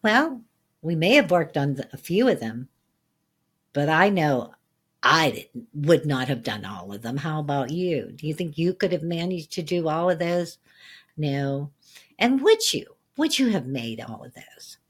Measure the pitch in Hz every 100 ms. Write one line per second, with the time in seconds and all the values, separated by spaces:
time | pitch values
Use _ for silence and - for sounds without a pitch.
0 | 220 233 320 254 - _ _ _ 160 165
1 | 170 262 185 175 156 151 143 135 - 135
2 | - 180 254 180 113 113 127 _ _ _
3 | _ _ _ _ _ _ _ 143 147 160
4 | 202 190 151 127 - - _ _ _ _
5 | 120 160 151 110 - - - 147 147 165
6 | 156 131 127 123 113 107 98 98 92 101
7 | 113 135 160 156 147 143 127 165 180 147
8 | - - 151 151 175 151 170 180 185 170
9 | 165 170 175 180 151 - 156 175 160 160
10 | 180 165 170 175 170 - _ _ - -
11 | _ - 151 139 139 139 143 _ _ -
12 | _ - 240 269 339 453 - - - _
13 | _ - 311 285 254 190 127 135 117 113
14 | 117 110 127 - - - - -